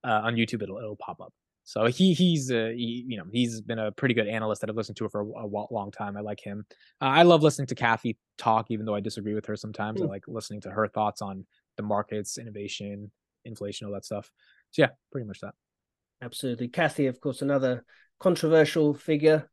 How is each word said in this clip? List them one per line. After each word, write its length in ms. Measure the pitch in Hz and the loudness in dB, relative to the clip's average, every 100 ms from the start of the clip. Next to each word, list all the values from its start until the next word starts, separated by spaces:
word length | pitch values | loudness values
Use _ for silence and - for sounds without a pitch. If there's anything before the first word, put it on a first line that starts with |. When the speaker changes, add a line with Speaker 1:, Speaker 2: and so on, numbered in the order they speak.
Speaker 1:
uh, 180 | 127 107 | 2 2
on 100 | 113 | 2
YouTube, 280 | 117 113 113 | 0 0 -2
it'll, 160 | 98 95 | -6 -8
it'll 180 | 110 104 | -10 -10
pop 240 | - 85 | -12 -14
up. 120 | 92 _ _ _ | -16 _ _ _
So 220 | - 110 113 | -8 2 2
he, 260 | 127 190 | 6 4
he's, 380 | 165 180 165 131 | 6 4 4 0
uh, 200 | 120 113 | 0 0
he, 300 | 117 117 120 123 | -2 -4 -4 -6
you 100 | 110 | -8
know, 60 | 87 | -4
he's 300 | 117 120 113 | 0 0 -2
been 180 | 110 123 | -6 -4
a 140 | 107 | -4
pretty 220 | - 131 | -2 0
good 120 | 113 104 | 2 0
analyst 360 | 113 110 104 | -2 -2 -2
that 80 | 107 | -4
I've 40 | |
listened 220 | 107 104 101 | -4 -6 -6
to 120 | 110 | -6
for 120 | 104 | -4
a, 40 | |
a 220 | 104 113 107 | -6 -8 -6
wa-, 220 | 104 107 | -6 -4
long 220 | 113 98 | -6 -6
time. 240 | - 104 101 | -8 -8 -8
I 40 | |
like 200 | 104 104 | -8 -8
him. 220 | 104 101 104 - _ _ | -8 -10 -12 -20 _ _
Uh, 40 | |
I 180 | 135 143 | 2 8
love 200 | 175 165 | 8 10
listening 260 | 151 139 135 | 6 4 -6
to 80 | 123 | 0
Kathy 420 | 117 113 120 110 _ - | 2 2 0 -6 _ -4
talk, 300 | 117 110 113 | 2 2 0
even 140 | 113 | -6
though 120 | 110 104 | -2 -4
I 40 | |
disagree 340 | 104 110 104 | -4 -6 -6
with 120 | 107 104 | -6 -6
her 80 | |
sometimes. 460 | 107 107 104 107 107 | -8 -8 -8 -6 -2
I 40 | 156 | -4
Speaker 2:
Hmm. 40 | |
Speaker 1:
like 140 | 101 - | -4 -10
listening 340 | 113 - 104 | -10 -10 -12
to 80 | 95 | -8
her 180 | 98 104 | -2 -2
thoughts 340 | - 107 - | 0 -2 -2
on 240 | 101 95 92 _ _ - | -10 -10 -14 _ _ -10
the 80 | |
markets, 520 | 104 104 104 107 98 - | -2 -2 -2 -6 -6 -12
innovation, 760 | 117 104 104 - 101 101 104 _ _ _ | -12 -12 -10 -10 -10 -10 -14 _ _ _
inflation, 420 | 117 110 101 101 101 | -18 -10 -10 -10 -10
all 60 | |
that 120 | 98 | -10
stuff. 240 | - 104 - _ _ _ _ | -8 -10 -10 _ _ _ _
So 100 | - | 4
yeah, 60 | 139 - _ | 4 2 _
pretty 140 | 139 110 | -10 -10
much 120 | 95 | -12
that. 140 | 101 - _ _ _ _ _ _ | -14 -16 _ _ _ _ _ _
Speaker 2:
Absolutely. 460 | 123 - 131 117 120 | -14 -6 -6 -4 -4
Kathy, 400 | 175 160 - 135 | 0 0 2 0
of 140 | 127 | 0
course, 220 | 143 127 | -6 -4
another 420 | 139 139 131 123 - _ _ _ | 0 2 2 -2 -6 _ _ _
controversial 760 | 185 175 160 160 147 160 147 | 0 2 6 6 6 4 2
figure. 540 | 143 - 151 156 156 - | 2 0 4 6 4 2